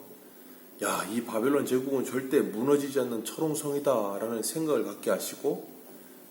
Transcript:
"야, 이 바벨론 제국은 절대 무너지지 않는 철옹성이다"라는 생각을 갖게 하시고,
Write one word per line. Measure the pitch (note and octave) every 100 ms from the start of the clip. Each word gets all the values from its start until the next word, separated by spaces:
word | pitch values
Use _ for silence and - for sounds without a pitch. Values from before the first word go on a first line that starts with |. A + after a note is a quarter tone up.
| - - - - - - - -
"야, | G2+ F#2 F#2
이 | A#2
바벨론 | A#2+ A2+ B2+ C#3+ B2+
제국은 | B2+ C#3 C3+ A2+
절대 | B2 C3+ D3
무너지지 | F#2+ G#2 C3+ C#3+ C#3 C3+
않는 | B2 A2+ -
철옹성이다"라는 | - D#3 C#3+ D3+ C#3+ C#3+ A#2+ G2+ G2 A2 A2+
생각을 | G#2+ D#3+ D#3 B2+
갖게 | G2+ G2+ A#2
하시고, | F#2+ - - C#3 F3+ - - - - - - -